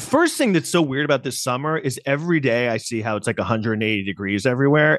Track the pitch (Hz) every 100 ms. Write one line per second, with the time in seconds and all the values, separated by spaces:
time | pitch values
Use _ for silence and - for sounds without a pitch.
0 | - 285 339 - 269 180 135 175 151 135
1 | 147 139 135 120 - 127 147 160 135 120
2 | - 143 170 165 131 117 123 110 - 117
3 | 113 107 110 110 98 113 110 107 110 107
4 | 98 92 98 101 127 123 139 151 151